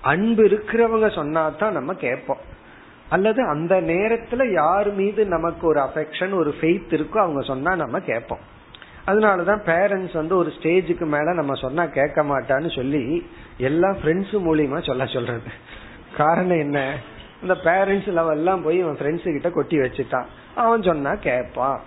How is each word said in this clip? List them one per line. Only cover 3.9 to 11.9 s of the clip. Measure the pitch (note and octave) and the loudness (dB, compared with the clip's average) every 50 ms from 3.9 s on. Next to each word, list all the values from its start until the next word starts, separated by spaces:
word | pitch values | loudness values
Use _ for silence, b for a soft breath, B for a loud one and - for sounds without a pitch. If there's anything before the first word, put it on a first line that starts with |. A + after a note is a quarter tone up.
| E3 F3+ G#3 A3 A#3 A#3 A3+ - A#3+ B3 C4+ A#3+ | 0 0 2 0 0 -2 -2 -6 -2 -2 0 2
யார் | F#3+ D#3+ D3 D#3+ F3+ G3+ G#3 G3+ G3+ | 2 2 2 4 2 2 0 0 0
மீது | G3 G3 G#3 G3 G#3+ G#3+ | 0 -2 0 2 0 0
நமக்கு | G3 F3 E3 D#3+ E3+ D#3+ - F3 | 0 0 0 0 -2 -4 0 0
ஒரு | E3 D3+ D3 | 2 2 2
அஃபெக்ஷன், | C3+ C3 - D#3 D3+ D3+ - - F3+ F#3+ G3 | 2 0 -2 -4 -6 -4 -4 -4 -4 -2 0
ஒரு | F#3 D#3 D3 - | 0 0 0 0
ஃபெய்த் | - - D#3+ F3+ G3+ - - E3 | 0 2 2 2 2 0 -2 -2
இருக்கோ | D3+ D3+ D3+ - A3 | -2 -2 0 2 2
அவங்க | G3 E3+ D3 C#3 B2 | 2 2 0 -4 -2
சொன்னா | C#3 C3+ C3 C#3 F3 F#3+ | -4 -4 -2 -2 -2 -2
நம்ம | F3 D3+ A2+ C3 - | -2 -2 -2 -4 -4
கேட்போம். | - - A#2 A#2 - - A#2+ - - - - - - - B B B B B B B | -2 -2 -4 -4 -4 -8 -12 -12 -12 -20 -20 -20 -20 -20 B B B B B B B
அதனாலதான் | F#3 G3 G#3+ G#3+ G#3 G3 F3+ E3+ F#3+ G#3 G#3 G#3 | 0 2 4 4 4 4 2 2 0 0 0 2
பேரண்ட்ஸ் | E3+ E3 E3+ G3 G3 G3+ F#3+ F#3 E3+ - | 0 2 2 2 2 0 -2 -4 -4 -4
வந்து | E3 D#3 E3 F#3+ | -4 -2 2 2
ஒரு | F3+ E3+ D#3 | 2 2 0
ஸ்டேஜுக்கு | - - - D#3 E3+ F#3 F3 D#3+ F3 F3 F3 | -4 -4 0 2 2 2 2 0 -2 -2 0
மேல | D3+ D3 D3 D3+ E3 F#3 | -2 0 0 0 0 0
நம்ம | E3+ D3 C#3 C3+ | 0 -2 -2 -2
சொன்னா | B2+ - C3 C3+ E3+ E3+ D#3 | -4 -4 -4 -2 -2 -2 0